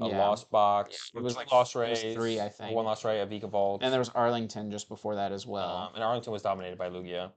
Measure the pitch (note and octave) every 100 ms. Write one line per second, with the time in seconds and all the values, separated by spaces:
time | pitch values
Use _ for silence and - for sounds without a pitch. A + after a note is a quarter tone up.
0 | A2+ G2 G2+ G#2 - A2 G#2 G2+ G2 -
1 | - A#2+ B2 A#2+ B2 B2+ B2 B2+ A#2 A2+
2 | A2 A2+ A#2 A2 G#2 - G#2+ A2+ A2 G#2+
3 | A2+ G#2+ G2+ G#2 G2+ G#2 G2 G2+ C3 C3
4 | A#2+ B2 A#2 A#2 A2 G#2+ G#2+ G#2 - G#2+
5 | G#2+ G2+ G2 G2 - G2+ F2 F2+ F2+ A2+
6 | A2+ A#2+ A#2+ G#2 G2+ F#2+ F2+ F#2 F2+ F2+
7 | F2+ F2 F#2